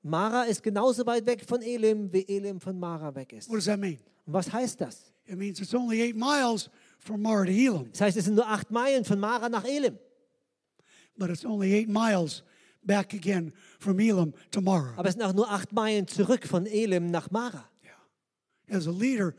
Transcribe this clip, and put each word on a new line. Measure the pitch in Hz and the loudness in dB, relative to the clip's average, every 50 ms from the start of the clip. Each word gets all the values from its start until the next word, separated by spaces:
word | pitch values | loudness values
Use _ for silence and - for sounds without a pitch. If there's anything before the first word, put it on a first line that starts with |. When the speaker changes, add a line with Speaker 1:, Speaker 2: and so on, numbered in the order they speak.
| - | -6
Speaker 1:
Mara | 147 160 165 196 220 226 247 247 | -2 -2 0 0 0 0 0 0
ist | 233 202 - - | 0 -2 -2 -2
genauso | 220 202 202 226 262 240 233 240 | -2 0 2 2 2 2 2 0
weit | 233 233 233 214 | 0 0 0 2
weg | 240 247 202 - | 0 -2 -2 -2
von | - 233 247 | -4 -4 -2
Elim, | 226 233 240 233 214 220 214 214 208 185 | -2 -4 -2 2 2 2 2 2 -2 0
wie | 170 190 190 | 0 -2 0
Elim | - 202 202 202 202 196 180 | 0 -4 -4 -4 -4 -8 -8
von | - 190 190 | -8 -8 -6
Mara | 180 175 170 170 156 156 147 135 | -6 -6 -6 -6 -6 -8 -8 -8
weg | 135 135 _ | -10 -12 _
ist. | - 214 208 - | -16 -18 -10 -4
Speaker 2:
What | 226 214 | -4 -2
does | 170 | 0
that | 196 208 202 | 0 0 0
mean? | 202 190 151 131 _ _ _ _ _ | -2 -4 -6 -8 _ _ _ _ _
Speaker 1:
Und | - 147 | -4 -2
was | 190 180 - | -2 -2 -2
heißt | - 226 254 247 - - | -2 -2 -2 -4 -4 -6
das? | 170 120 - - - _ _ _ _ | -8 -8 -8 -18 -20 _ _ _ _
Speaker 2:
It | - 190 | -14 -10
means | 180 196 202 180 190 | -8 -8 -8 -8 -8
it's | 202 - 226 | -8 -4 -2
only | 247 247 233 220 220 | -2 0 0 0 0
eight | 233 240 226 | 0 -2 -2
miles | 220 233 277 294 285 262 240 226 202 - - _ _ _ _ _ _ | -2 0 0 2 2 2 2 0 -2 -4 -10 _ _ _ _ _ _
from | - - 220 202 | -12 -8 -6 -2
Mara | 214 226 220 202 190 | 0 2 2 2 4
to | 185 | 4
Elim. | 190 214 262 262 208 160 127 117 - | 4 4 4 4 4 0 -4 -6 -2
Speaker 1:
Das | - | 2
heißt, | 202 208 180 | 2 2 2
es | 214 175 | 2 0
sind | 196 214 | 4 4
nur | 208 240 214 | 4 4 2
acht | 214 202 - _ | 0 -2 -2 _
Meilen | 214 233 247 277 277 262 220 | -2 0 2 4 2 2 2
von | - 208 | 2 0
Mara | 196 202 214 240 233 220 | 0 2 0 -2 -2 -2
nach | 240 233 214 185 | -2 -2 -2 -2
Elim. | 247 277 294 277 233 220 196 - _ _ _ _ _ _ _ _ _ _ _ _ _ _ _ _ _ _ - _ _ _ | -2 -2 0 0 0 -2 -2 -20 _ _ _ _ _ _ _ _ _ _ _ _ _ _ _ _ _ _ -20 _ _ _
Speaker 2:
But | - 190 170 | -6 -4 -4
it's | 175 - - | -4 -6 -6
only | 240 220 202 190 190 196 | -4 -2 0 2 4 4
eight | 214 226 | 2 2
miles | 220 202 214 226 226 208 185 170 147 - - _ _ _ _ _ _ _ _ _ | 2 0 2 2 2 2 2 0 -2 -4 -10 _ _ _ _ _ _ _ _ _
back | 196 202 202 190 196 - | 2 2 2 2 -2 -8
again | 202 160 190 196 180 170 156 - - - - - _ | -6 -2 0 0 0 -2 -4 -10 -18 -20 -20 -20 _
from | - 196 190 185 | -2 0 2 4
Elim | 214 226 208 185 170 156 - - - _ | 4 4 4 4 2 2 -2 -10 -16 _
to | - 202 | -4 0
Mara. | 185 185 190 170 143 123 - | 2 2 2 2 2 -2 -6
Speaker 1:
Aber | 185 180 196 | -2 -2 -2
es | 175 | 0
sind | 220 226 | 0 -2
auch | 190 185 | 0 2
nur | 202 240 220 | 2 2 2
acht | 202 196 180 - 208 | 0 -4 -4 -2 -2
Meilen | 226 220 220 214 208 190 | 0 0 2 2 0 0
zurück | - - - 202 - 165 165 - | -2 0 0 2 2 2 0 2
von | - - 175 180 | -2 0 0 0
Elim | 214 214 208 226 208 185 180 170 175 | 0 0 0 2 2 2 0 0 0
nach | 170 165 - - | -2 -2 -4 -2
Mara. | 180 226 240 247 196 143 - _ _ _ _ | -4 -4 -4 -4 -8 -12 -18 _ _ _ _
Speaker 2:
Yeah. | - - _ _ _ _ _ _ _ _ _ _ _ _ _ _ - 208 | -20 -20 _ _ _ _ _ _ _ _ _ _ _ _ _ _ -4 -4
As | 185 156 | -2 -2
a | 160 | -2
leader, | 175 185 220 262 269 220 196 170 - | -2 0 0 0 2 2 0 -2 -4